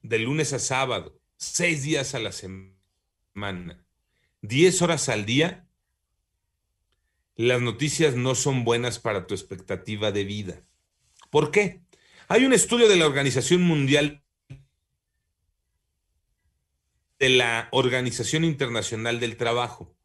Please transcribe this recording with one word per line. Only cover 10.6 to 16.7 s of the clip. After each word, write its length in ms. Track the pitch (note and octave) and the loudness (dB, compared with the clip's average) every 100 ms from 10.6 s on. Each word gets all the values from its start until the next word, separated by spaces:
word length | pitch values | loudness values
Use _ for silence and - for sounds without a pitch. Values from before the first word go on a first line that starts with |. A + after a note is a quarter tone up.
| _ _ _ _ _ _ _ | _ _ _ _ _ _ _
¿Por 180 | D3 - | 0 2
qué? 320 | G#3 G3+ - _ _ _ _ - | 2 0 -4 _ _ _ _ 0
Hay 180 | G#3+ C4 | 2 6
un 80 | |
estudio 340 | A#3 - A#3+ A3+ | 4 4 6 6
de 100 | F#3+ | 8
la 100 | D#3 | 4
Organización 560 | C3+ C#3 C3 - F3 | 2 0 0 2 4
Mundial, 600 | F3+ D#3 C3+ C#3+ D3 D3 _ _ _ - _ _ _ _ _ _ _ _ _ _ _ _ _ _ _ _ _ _ _ _ _ | 4 2 4 2 2 -4 _ _ _ -20 _ _ _ _ _ _ _ _ _ _ _ _ _ _ _ _ _ _ _ _ _